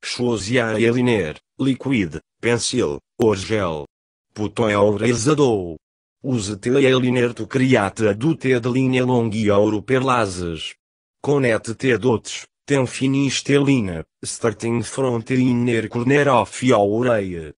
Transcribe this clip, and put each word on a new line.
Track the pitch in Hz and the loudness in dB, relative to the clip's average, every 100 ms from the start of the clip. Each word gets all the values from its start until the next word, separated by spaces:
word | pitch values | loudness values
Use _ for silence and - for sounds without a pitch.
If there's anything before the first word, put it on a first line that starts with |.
Xosia | - - 123 113 92 127 113 110 | -10 -4 -2 -2 0 0 0 2
eliner, | 113 120 123 113 80 76 _ _ | 2 2 2 2 0 -6 _ _
liquid, | 135 127 - 135 90 76 _ _ | -2 -2 -2 0 -2 -4 _ _
pencil, | 110 120 - 127 90 71 _ _ | -2 0 -2 -2 -2 -4 _ _
orgel. | 113 98 95 107 95 78 71 _ _ _ _ | 0 2 -2 -2 -2 -6 -10 _ _ _ _
Puto | - 104 - 113 | -8 -6 0 2
é | 104 | 4
orezador. | 104 101 113 120 113 151 139 110 87 80 _ _ _ _ | 4 2 0 0 0 2 2 2 -2 -10 _ _ _ _
Use | 135 127 98 104 | -4 -4 -4 -6
te | - | -2
eliner | 139 131 131 127 123 120 | 2 4 2 2 0 0
tu | 113 107 | -2 -6
criate | 131 131 123 98 - 110 | 0 4 4 2 0 0
a | |
do | 104 143 | 0 0
te | 160 131 127 | -2 0 0
de | 120 | 0
linha | 123 131 127 | 0 2 2
longa | 127 123 117 104 | 2 2 0 0
e | 104 | 2
ouro | 101 107 107 | 4 4 0
perlazes. | 98 131 131 123 107 90 87 80 - - _ _ _ _ | 0 0 2 0 0 -4 -6 -8 -10 -16 _ _ _ _
Conete | - 143 131 107 - | -2 0 2 0 -4
te | 110 131 117 | -6 0 2
dotes, | 123 110 - - - _ - | 2 0 -4 -14 -14 _ -4
tem | 139 127 | -2 -2
finistelina, | - 135 135 139 - - 139 139 135 101 82 78 _ | -2 -2 0 0 -4 0 0 2 2 0 -6 -10 _
starting | - - 117 101 117 117 | -14 -4 -4 -2 -4 -4
front | 107 - 135 120 113 | -4 -4 -2 -2 -2
inner | 131 127 120 123 117 107 | 0 2 2 0 -2 -2
corner | 120 120 143 143 | -4 2 2 4
of | 123 98 - | 2 0 -2
your | 123 117 101 107 123 | 2 4 4 2 0
eye. | 113 98 87 78 | 0 -2 -8 -12